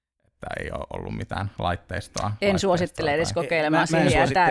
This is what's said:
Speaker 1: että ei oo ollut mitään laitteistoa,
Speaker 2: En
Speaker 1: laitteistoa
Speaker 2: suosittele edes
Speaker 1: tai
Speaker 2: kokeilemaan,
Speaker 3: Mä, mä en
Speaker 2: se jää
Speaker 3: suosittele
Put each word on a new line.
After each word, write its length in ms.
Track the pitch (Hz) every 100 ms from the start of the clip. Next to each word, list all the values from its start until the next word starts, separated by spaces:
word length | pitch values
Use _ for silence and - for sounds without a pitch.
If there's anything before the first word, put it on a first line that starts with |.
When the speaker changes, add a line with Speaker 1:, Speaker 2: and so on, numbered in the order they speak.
| _ _ _
Speaker 1:
että 200 | _ - 50
ei 100 | -
oo 160 | - -
ollut 260 | 50 50 107
mitään 340 | - 92 101 -
laitteistoa, 680 | 90 90 - 87 - - 101
Speaker 2:
En 40 |
Speaker 1:
laitteistoa 280 | 104 202 190
Speaker 2:
suosittele 560 | 196 175 175 - 156
edes 180 | 147 170
Speaker 1:
tai 100 | 170
Speaker 2:
kokeilemaan, 420 | 156 165 151 165 165
Speaker 3:
Mä, 60 | 160
mä 40 |
en 60 | -
Speaker 2:
se 60 | 151
jää 100 | -
Speaker 3:
suosittele 200 | 185 170